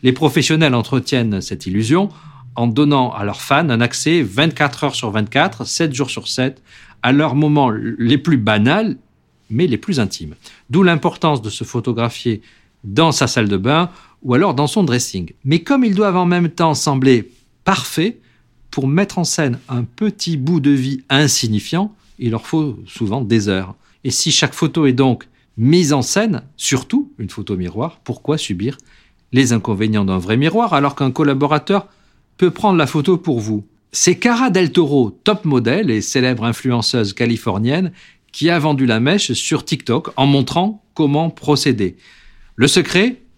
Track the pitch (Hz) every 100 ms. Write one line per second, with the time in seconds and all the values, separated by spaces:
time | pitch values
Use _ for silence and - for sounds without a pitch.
0 | 127 127 156 147 135 160 156 123 110 131
1 | 127 131 113 98 - 85 - 95 110 160
2 | 202 - - - - - 120 110 147 143
3 | 123 104 101 101 - 139 165 117 120 -
4 | - 170 117 98 160 143 147 - 147 131
5 | 117 104 104 135 170 - 117 - 165 127
6 | 139 - - - 131 - _ - - -
7 | 120 135 151 127 151 147 131 110 110 117
8 | 117 143 147 143 107 107 110 180 220 -
9 | _ _ _ _ _ 110 180 - - 165
10 | 120 - 80 73 - - _ 143 185 170
11 | 170 - 165 143 104 - 110 123 113 117
12 | 117 - 123 107 - _ _ _ 104 104
13 | 165 139 120 - 107 98 101 151 175 -
14 | - _ 135 123 190 131 147 - 175 127
15 | - 95 85 - 135 165 165 277 240 190
16 | 208 185 180 175 170 165 165 147 - 135
17 | 131 120 101 _ _ _ - 190 - -
18 | 180 233 _ _ _ _ _ - 135 151
19 | 196 - 165 - 147 120 - 123 120 -
20 | 214 202 - 160 131 175 139 139 131 135
21 | - 139 147 - 117 107 - 165 208 -
22 | _ - 123 113 - 160 151 101 98 -
23 | 107 113 113 113 101 95 92 - _ _
24 | 135 123 - 156 - - 160 - 147 123
25 | 135 120 - _ _ - 117 170 160 143
26 | - - 226 160 - _ - 131 - 247
27 | 285 - 104 - 101 98 90 90 151 -
28 | - 120 - 156 - 90 110 147 _ -
29 | _ _ _ 123 131 113 101 101 110 107
30 | 98 92 90 113 151 196 233 147 143 135
31 | 135 127 151 139 143 151 - 196 - _
32 | _ _ _ _ 180 - 214 185 139 156
33 | 143 175 170 123 107 107 104 _ _ -
34 | 170 180 240 233 254 185 175 - 151 143
35 | 113 - - 208 165 131 113 151 202 110
36 | 98 139 127 120 117 113 127 120 117 127
37 | 104 95 120 117 - 98 113 151 185 -
38 | - _ _ - 156 170 151 143 131 110
39 | 123 196 - 117 - 151 - 139 - 120
40 | - - 139 139 131 - 190 214 _ -
41 | 151 143 165 - - 147 - 113 95 -
42 | - - - - - - 135 - 156 175
43 | 226 247 _